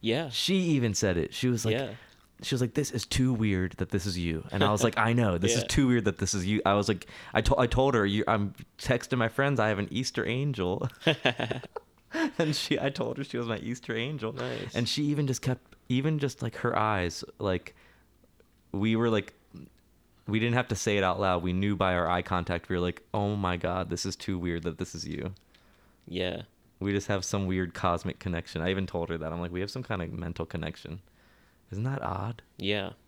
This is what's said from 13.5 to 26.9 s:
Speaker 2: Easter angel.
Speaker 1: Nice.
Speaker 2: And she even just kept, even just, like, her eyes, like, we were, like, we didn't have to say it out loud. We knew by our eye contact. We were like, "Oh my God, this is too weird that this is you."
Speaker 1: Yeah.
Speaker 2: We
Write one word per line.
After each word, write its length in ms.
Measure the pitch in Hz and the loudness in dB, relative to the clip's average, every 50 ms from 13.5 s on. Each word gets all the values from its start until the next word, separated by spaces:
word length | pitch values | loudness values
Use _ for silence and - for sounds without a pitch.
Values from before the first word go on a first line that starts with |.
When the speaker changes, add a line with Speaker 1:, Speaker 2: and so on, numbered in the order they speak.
| 113 107 | -4 -4
Speaker 2:
Easter 360 | - 107 120 123 - - 117 | -4 -6 -6 -6 -6 -6 -4
angel. 380 | 110 117 131 151 147 110 110 - | -4 -2 -4 -4 -4 -6 -6 -6
Speaker 1:
Nice. 400 | 131 120 127 123 113 - 117 - | -4 -6 -6 -4 -6 -8 -4 -2
Speaker 2:
And 140 | - 120 117 | -2 0 0
she 140 | - - 147 | 0 0 0
even 220 | 143 147 143 147 135 | 0 2 2 2 0
just 140 | 131 - | 0 0
kept, 340 | - 131 127 - _ _ - _ _ _ | 0 -2 -2 -2 _ _ -20 _ _ _
even 300 | 127 127 135 156 156 151 | 0 2 2 2 0 2
just, 220 | 139 135 - - | 0 -2 -2 -2
like, 140 | - 117 - - | -6 -6 -6 0
her 200 | - 123 - - | 0 2 2 4
eyes, 460 | 107 107 107 98 90 87 82 - - - - _ | 4 4 2 2 0 0 -2 -4 -12 -12 -10 _
like, 380 | 104 101 92 90 - - - _ - - _ _ _ _ _ _ _ _ _ _ _ _ _ _ _ _ - | -2 0 0 0 -2 -6 -20 _ -20 -20 _ _ _ _ _ _ _ _ _ _ _ _ _ _ _ _ -4
we 220 | 98 101 110 110 110 | 0 2 2 2 4
were, 120 | 117 117 | 4 2
like, 240 | 113 104 98 - - _ _ _ - - - - _ _ _ _ _ _ _ _ _ _ _ - | 2 2 0 -4 -12 _ _ _ -20 -20 -20 -20 _ _ _ _ _ _ _ _ _ _ _ -2
we 120 | 101 110 | 0 2
didn't 160 | 110 120 117 | 2 2 2
have 120 | 123 123 - | 2 2 0
to 60 | 113 | -2
say 220 | 98 - - 104 101 | -2 0 2 2 4
it 60 | 95 | 4
out 160 | 92 90 92 | 2 2 2
loud. 240 | 101 95 92 87 82 | 2 2 2 2 0
We 100 | 90 87 | 0 0
knew 220 | 92 98 101 104 92 | 0 0 0 0 2
by 160 | 95 92 90 | 2 2 2
our 160 | 87 87 80 | 2 2 2
eye 140 | 87 90 87 | 2 0 0
contact. 440 | - 95 90 87 - 90 87 - - | 0 -2 -2 -2 -2 -4 -4 -4 -2
We 80 | 92 | -2
were 60 | 87 | 0
like, 220 | 87 90 87 - - _ - | 0 0 -2 -6 -12 _ -4
"Oh 220 | 110 101 101 104 104 | -2 0 0 0 0
my 180 | 98 90 90 | 0 -2 -2
God, 340 | 87 - 87 87 92 92 87 | -2 -2 -2 -2 -2 -2 -4
this 160 | 87 90 - | -4 -4 -4
is 100 | 98 95 - | -6 -6 -6
too 200 | - - 98 90 | -6 -4 -4 -2
weird 260 | 85 87 85 85 82 | -2 -2 -2 -2 -4
that 140 | 87 80 - | -6 -4 -4
this 140 | 90 - - | -8 -8 -8
is 120 | 85 - 78 | -10 -10 -8
you." 260 | 78 - - 92 95 - _ _ _ - _ _ - _ _ _ _ _ _ - | -8 -6 -6 -8 -10 -10 _ _ _ -20 _ _ -20 _ _ _ _ _ _ -10
Speaker 1:
Yeah. 340 | 85 90 92 90 87 85 - - _ _ _ _ _ _ | -6 -4 -2 -2 -4 -6 -10 -14 _ _ _ _ _ _
Speaker 2:
We 120 | 95 101 | -2 0